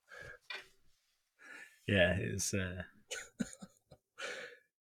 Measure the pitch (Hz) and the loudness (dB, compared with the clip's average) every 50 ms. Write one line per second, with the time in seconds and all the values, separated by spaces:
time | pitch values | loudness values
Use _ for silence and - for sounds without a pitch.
0 | _ - - - - - - - _ - - - - - - _ - - _ _ | _ -18 -16 -16 -14 -14 -16 -16 _ -12 -12 -12 -12 -16 -20 _ -20 -20 _ _
1 | _ _ _ _ _ _ _ _ - - - - - - - - - - 104 95 | _ _ _ _ _ _ _ _ -20 -18 -18 -18 -18 -20 -20 -4 2 4 8 8
2 | 87 87 85 95 - - 98 98 - - - 98 92 92 90 95 92 - - - | 8 8 6 4 0 0 -2 -2 0 0 2 0 0 0 -4 -6 -8 -10 -14 -20
3 | - - - - - - - - - - - - - - _ _ _ - - - | -12 -10 -10 -10 -10 -6 -4 -4 -4 -4 -8 -16 -18 -20 _ _ _ -20 -20 -20
4 | _ _ _ - - - - - - - - - _ _ _ _ _ | _ _ _ -8 -8 -6 -6 -8 -10 -12 -14 -18 _ _ _ _ _